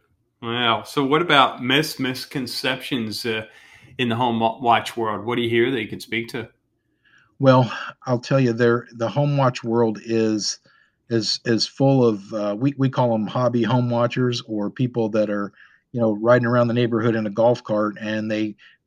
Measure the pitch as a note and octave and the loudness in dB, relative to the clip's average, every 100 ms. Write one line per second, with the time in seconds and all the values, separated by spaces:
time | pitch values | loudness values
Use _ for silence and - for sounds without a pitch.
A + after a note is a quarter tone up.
0 | _ _ _ - A#2 A#2+ A#2+ A2 - D3 | _ _ _ -12 -6 -2 0 0 -2 -2
1 | C3+ D#3 F3 C#3+ B2 - B2 C#3 D#3 - | 2 2 4 4 4 2 0 0 0 -4
2 | C3 B2+ - C#3+ A#2+ - C3 C3 - B2+ | -4 -4 -8 -6 -6 -6 -4 -4 -4 -6
3 | A2 G#2 A#2+ A2 G2 - - - - - | -6 -6 -4 -6 -6 -18 -20 -20 -16 -4
4 | B2 C3+ B2+ A#2 A2+ - A#2+ A2 - - | -2 0 0 2 0 0 2 2 2 -4
5 | A2 G#2 G#2+ A#2+ A#2 A#2 B2 B2+ G#2+ F2+ | -4 -4 -4 -2 0 2 2 0 -6 -10
6 | - A2+ A#2 B2+ - _ _ _ _ _ | -8 -8 -6 -10 -12 _ _ _ _ _
7 | _ _ _ - C3 B2+ A#2+ - - - | _ _ _ 0 4 6 4 -2 -12 -12
8 | - A#2+ - C#3 B2 A2+ A#2+ A#2 - A#2+ | -4 -4 0 2 2 4 2 2 -2 -6
9 | A2+ D3 D3 C#3+ B2+ B2+ A#2+ A#2 A#2 G2+ | -4 0 0 2 2 0 -2 0 0 -2
10 | A#2 A2+ A2 G#2+ F2+ - _ _ _ _ | -2 0 2 0 -4 -8 _ _ _ _
11 | - A#2 G2+ - B2 A2 - - C3+ C3+ | -4 -2 -2 -4 0 0 0 2 4 6
12 | A#2+ G#2 G2+ A2 G#2 G#2 C#3 C#3 C3 C3+ | 4 2 -6 -4 -4 0 -2 0 -2 2
13 | B2 A2 G2+ B2+ B2 A#2+ A2 B2+ A#2+ A#2+ | 0 0 -2 0 0 2 2 2 0 0
14 | A#2+ B2+ B2 A#2+ - G#2+ G2+ - B2+ A#2+ | 0 0 -2 -2 -6 -6 -6 -4 -4 -2
15 | A2 A2 G#2+ G#2 G2+ _ - _ _ A#2+ | -2 0 -2 -2 -6 _ -20 _ _ -2
16 | A2+ G#2 A2+ B2 A#2 B2 A#2+ A#2 A#2+ A#2 | 0 0 4 4 4 2 2 2 0 0
17 | A#2 A2 G#2+ G2+ A#2 B2 - G#2+ G#2+ G2+ | 0 0 -2 0 2 2 -2 -2 -2 -4
18 | G#2+ G#2+ G#2+ G#2+ G#2+ G2+ - _ | -6 -4 -4 -2 -4 -8 -20 _